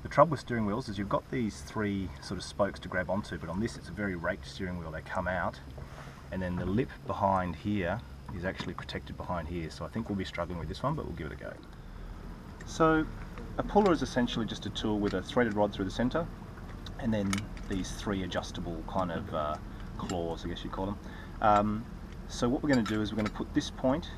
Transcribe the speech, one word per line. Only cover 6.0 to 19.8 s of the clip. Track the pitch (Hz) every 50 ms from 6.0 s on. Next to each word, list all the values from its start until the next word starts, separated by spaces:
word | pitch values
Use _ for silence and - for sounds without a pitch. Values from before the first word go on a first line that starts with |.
| - - - - - -
and | 98 95
then | 92 90 90
the | 90 90
lip | 90 95 113 139 - - - -
behind | - 98 - 104 98 98 92 90 90 85
here | 78 - 104 104 101 90 85 95 127 - - - - - - -
is | 92 85
actually | 92 92 - - 92 85
protected | - - - - 95 - - -
behind | - 87 - 90 87 80
here. | 76 87 87 80 78
So | - - 85
I |
think | 80 - 110 113 -
we'll | 104
be | 98 92
struggling | - - - 87 82 90 85
with | 78
this | 78 90 - -
one, | - 110
but | - -
we'll | - -
give | - 82
it | - -
a |
go. | - - - - - - - - - - - - - - - - - - - - - - - - - -
So | - - - 165 160 160 156 156 - - - - - - - - - -
a | - -
puller | - - 202 214 196
is | 165 139 135
essentially | - - 131 120 120 - 123 113
just | 98 110 - -
a | 107
tool | 107 - - 110 107 104
with | 101 101 95
a | 92 90
threaded | - - 127 120 113 104
rod | 104 104 101 -
through | - 101
the | 95
center, | - - 117 127 - 160 170 165 - - - - - - - - - - - - - -
and | - 113
then | 110 104 101 98 98 98 104 - - - -
these | - 104 95 92 - -
three | - - 113 101 95
adjustable | 92 87 - 90 87 - - - 87 87 85 80 80
kind | - - 95 92 87
of, | 82 80 78 78 78
uh, | 80 78 76 76 - - - - -